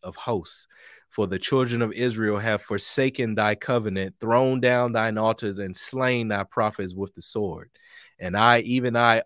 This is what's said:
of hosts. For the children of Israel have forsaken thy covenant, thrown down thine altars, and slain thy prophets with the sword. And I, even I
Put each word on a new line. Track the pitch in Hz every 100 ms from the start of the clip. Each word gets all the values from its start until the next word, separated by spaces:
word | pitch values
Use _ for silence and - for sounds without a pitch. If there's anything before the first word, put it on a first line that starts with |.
of | 92 -
hosts. | - 104 - - - - - - _
For | - 98
the | 95
children | - 135 123 117
of | 110
Israel | 107 123 110 107 104
have | 110 104
forsaken | - 101 - - 131 135 113 107
thy | 107
covenant, | 107 - 123 107 95 95 -
thrown | 113 123 131 131
down | 123 123 120
thine | 113 110 107
altars, | 110 113 107 98
and | 95 92
slain | - 131 127 120 110
thy | 101
prophets | 95 - 107 - 95 92
with | 95
the | -
sword. | - 110 98 76 - _ _ - - _
And | 90 101
I, | 117 120
even | 120 127 123 117
I | 120 113